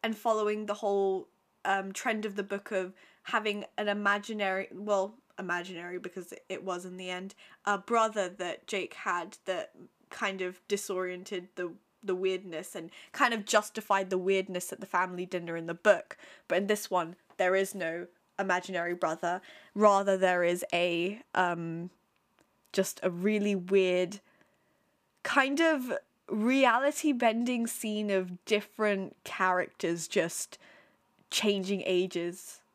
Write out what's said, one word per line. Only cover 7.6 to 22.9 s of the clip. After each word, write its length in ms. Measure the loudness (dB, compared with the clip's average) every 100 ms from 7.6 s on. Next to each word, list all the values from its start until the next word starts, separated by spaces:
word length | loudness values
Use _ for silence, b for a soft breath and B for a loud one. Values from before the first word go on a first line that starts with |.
| -2
a 120 | -2
brother 520 | 2 4 4 2 -2
that 380 | -2 -6 -6 -4
Jake 260 | -4 -4
had 440 | -6 -2 -2 -4 -10 -4
that 260 | -4 -6 -12 -20 _ _
kind 320 | -4 -4 -2
of 200 | -6 -6 _
disoriented 800 | -2 0 -2 -2 -6 -8 -8 -8 -8
the, 160 | -8 -8 _ _
the 120 | -4 0
weirdness 600 | 0 -2 -6 -8 -8 -12
and 160 | -12 B B
kind 200 | 2 2
of 120 | 2 4
justified 640 | 2 2 -10 0 0 2
the 80 | 0
weirdness 540 | 2 2 0 -6 -6
at 80 | -10
the 60 | -2
family 400 | 0 0 -4 -6
dinner 320 | -6 -6 -6
in 80 | -6
the 80 |
book. 440 | 0 2 2 -2 -18 B B _
But 120 | -2
in 80 | 0
this 240 | -2 0
one, 240 | -2 -2 -10 _ 0
there 180 | 2 2
is 180 | 0
no 320 | -2 -4 -6 -10 _ _ -6
imaginary 560 | 0 0 0 -4 -2
brother. 480 | 0 0 0 -2 -4 B B B
Rather, 420 | 6 8 8 4 4
there 260 | 4 4
is 200 | 4 2 0
a, 500 | 2 2 2 -2 -4 -4
um, 560 | 2 2 0 -4 -6 -8 _ _ _ _ _ _ _ _
just 260 | 0 0